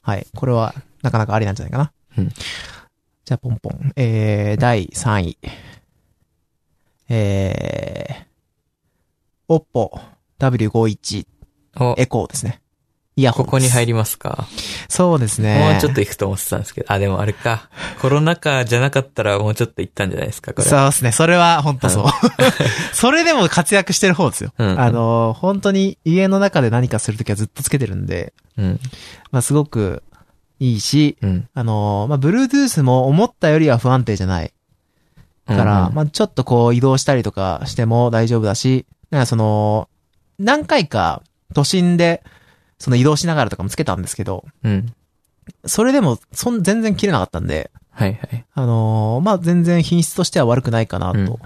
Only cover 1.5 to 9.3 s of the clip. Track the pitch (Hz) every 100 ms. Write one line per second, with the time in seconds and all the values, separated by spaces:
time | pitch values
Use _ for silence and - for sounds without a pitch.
1.5 | 98 117 123 147 _ _ - 95 - -
2.5 | - - - _ _ _ _ - 123 127
3.5 | 113 - - 135 - 120 110 107 104 104
4.5 | 104 123 117 87 - 120 104 87 - -
5.5 | - - - _ _ _ _ _ _ _
6.5 | _ _ _ _ _ - 117 104 98 95
7.5 | - 50 50 50 50 50 - - _ _
8.5 | _ _ _ _ _ _ _ _